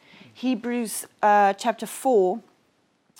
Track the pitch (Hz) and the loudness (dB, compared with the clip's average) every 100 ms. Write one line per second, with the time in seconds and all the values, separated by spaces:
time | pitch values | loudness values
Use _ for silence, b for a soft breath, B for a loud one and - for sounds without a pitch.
0 | B B B - 247 240 240 240 220 - | B B B -8 -6 -4 -4 -6 -6 -8
1 | - _ 214 208 202 196 247 220 220 - | -14 _ 2 4 4 2 -4 -4 -8 -6
2 | 269 233 185 220 - _ _ _ _ _ | 0 2 2 0 -8 _ _ _ _ _
3 | _ _ | _ _